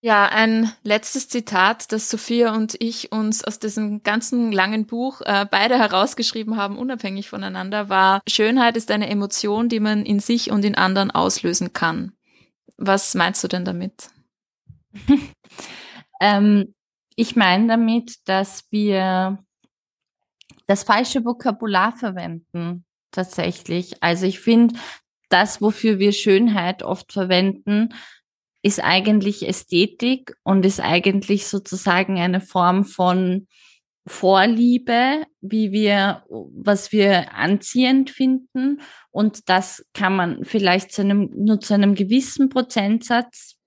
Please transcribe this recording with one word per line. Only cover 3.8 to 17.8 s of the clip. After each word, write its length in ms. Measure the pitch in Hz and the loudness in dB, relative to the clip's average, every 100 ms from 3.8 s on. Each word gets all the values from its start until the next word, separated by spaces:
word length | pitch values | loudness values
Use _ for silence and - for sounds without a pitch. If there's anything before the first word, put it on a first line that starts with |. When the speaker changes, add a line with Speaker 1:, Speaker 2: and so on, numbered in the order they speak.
| 214 208 | -6 -4
Speaker 1:
ganzen 480 | 208 214 233 247 226 | -2 -4 -2 -2 0
langen 360 | 202 190 220 214 | 0 0 0 -4
Buch, 340 | 233 262 - | -4 -6 -6
äh, 260 | - 202 202 | -2 -2 0
beide 300 | 196 214 254 | 0 2 2
herausgeschrieben 800 | 214 185 202 - 233 226 220 220 | 2 2 0 -2 -6 -6 -6 -4
haben, 200 | 202 202 | -6 -6
unabhängig 540 | 247 247 202 196 202 | -8 -6 -8 -8 -10
voneinander, 580 | 202 196 185 185 208 202 | -10 -10 -8 -6 -6 -2
war: 320 | 190 190 196 - | 2 4 2 0
„Schönheit 480 | - 214 254 233 233 | 0 2 4 2 0
ist 140 | 220 | -2
eine 180 | 208 208 | -2 -2
Emotion, 600 | 208 202 - 208 208 240 | -2 -2 -4 -2 -2 0
die 100 | 233 | 0
man 260 | 214 214 | 0 -2
in 140 | 208 208 | 0 -2
sich 320 | - 233 - | 0 -2 0
und 140 | 208 | 0
in 100 | 208 | 0
anderen 380 | - 185 190 190 | 0 0 0 0
auslösen 600 | - 185 - 175 180 180 | 0 0 0 -2 -2 -4
kann.“ 400 | - 165 165 180 _ _ _ _ _ _ _ | -4 -4 -4 -8 _ _ _ _ _ _ _
Was 380 | 196 196 - | 0 0 0
meinst 300 | - 175 196 | 0 0 -2
du 40 | - | -4
denn 160 | 180 | -6
damit? 460 | 180 175 190 _ - _ _ _ _ _ _ - _ | -6 -8 -10 _ -20 _ _ _ _ _ _ -20 _
Speaker 2:
<laughs> 440 | 208 - 285 - - _ - - - - - _ - | -14 2 2 2 -18 _ -20 -20 -18 -20 -20 _ 0
Ähm, 500 | 202 202 208 208 190 _ _ _ _ - | 2 4 6 4 2 _ _ _ _ -4
ich 180 | 233 | -2
meine 320 | - 190 185 226 | 4 4 4 4
damit, 640 | 226 | 2